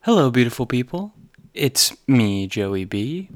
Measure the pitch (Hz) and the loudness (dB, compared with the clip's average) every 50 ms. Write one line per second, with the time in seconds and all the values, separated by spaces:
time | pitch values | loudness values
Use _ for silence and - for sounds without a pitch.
0 | _ - 233 202 147 131 120 127 123 120 - - 127 110 - 123 123 - - 175 | _ 4 4 4 4 4 4 2 2 2 0 -6 -6 -4 -2 -4 -4 -4 -6 -8
1 | 202 208 _ - - _ _ _ _ - _ - 147 135 - - - - - _ | -8 -10 _ -20 -20 _ _ _ _ -16 _ -2 -2 -2 0 0 -2 -2 -2 _
2 | _ - 135 123 113 104 101 98 98 95 - 107 101 98 98 95 95 92 - 101 | _ 2 4 4 4 2 0 -2 -4 -4 -4 -4 -2 -2 -2 -4 -4 -4 -4 -4
3 | 107 127 156 180 190 - - | -4 -4 -6 -8 -10 -12 -16